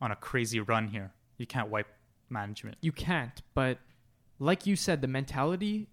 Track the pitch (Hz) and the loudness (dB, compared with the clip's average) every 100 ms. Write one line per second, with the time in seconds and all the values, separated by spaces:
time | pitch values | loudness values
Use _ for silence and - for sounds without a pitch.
0 | 120 104 - 127 113 117 104 113 110 104 | -2 -2 0 0 2 0 2 2 2 -4
1 | 95 - _ - 120 127 107 107 104 - | -8 -12 _ -12 -6 -4 0 -2 -2 -8
2 | _ _ - 117 101 101 104 - 160 - | _ _ -8 -6 -6 -8 -12 -4 -2 0
3 | 170 170 123 - - - 131 120 - - | 0 0 -2 -8 -6 0 0 0 -8 -20
4 | _ _ _ - 139 185 196 196 - 156 | _ _ _ -2 2 2 2 2 2 2
5 | 131 135 139 139 147 185 208 214 214 | 2 0 -2 0 2 2 0 -2 -6